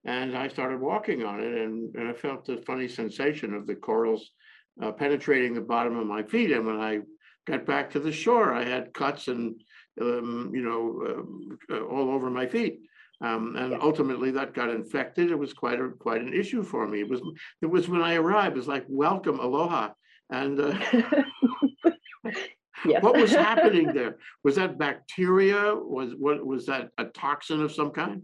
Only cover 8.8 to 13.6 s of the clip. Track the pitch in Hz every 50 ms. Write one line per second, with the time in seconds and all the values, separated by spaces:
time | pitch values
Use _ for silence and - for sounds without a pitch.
8.8 | - - _ - 143 135 143 139 - - 127 120 117 113 117 - _ _ - -
9.8 | - _ _ - 117 120 120 120 117 117 117 117 120 - - 127 123 117 113 113
10.8 | 117 113 - - 113 113 - - - - - - - - 123 - - - - 110
11.8 | 113 - 123 139 139 131 135 135 127 127 123 127 131 127 - 233 233 180 - -
12.8 | - - _ _ - _ _ _ - 117 113 113 113 117 117 -